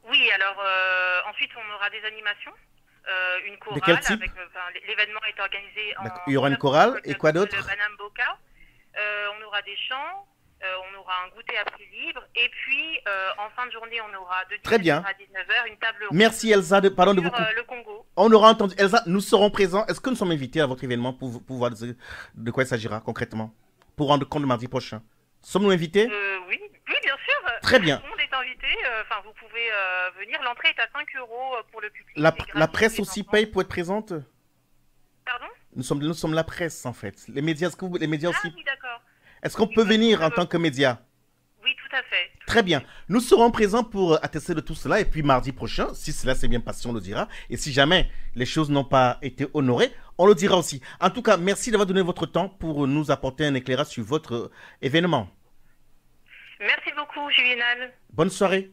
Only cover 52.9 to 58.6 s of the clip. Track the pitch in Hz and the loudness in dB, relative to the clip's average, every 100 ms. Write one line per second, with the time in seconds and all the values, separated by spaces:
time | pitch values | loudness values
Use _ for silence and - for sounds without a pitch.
52.9 | 147 147 139 131 127 151 135 127 127 147 | 0 0 0 -2 -2 0 0 0 -2 -2
53.9 | - 104 151 - 120 - - - _ 131 | -4 -2 -4 -2 -6 -6 -14 -20 _ 0
54.9 | 156 175 147 95 _ _ - - _ _ | 2 2 0 -2 _ _ -20 -20 _ _
55.9 | - _ _ _ - - - 208 294 - | -20 _ _ _ -20 -20 -6 -2 -2 -4
56.9 | 294 294 302 294 277 247 240 240 240 247 | -8 -8 -8 0 2 2 0 -2 -2 -6
57.9 | _ _ 107 185 185 190 190 | _ _ -2 -2 0 0 0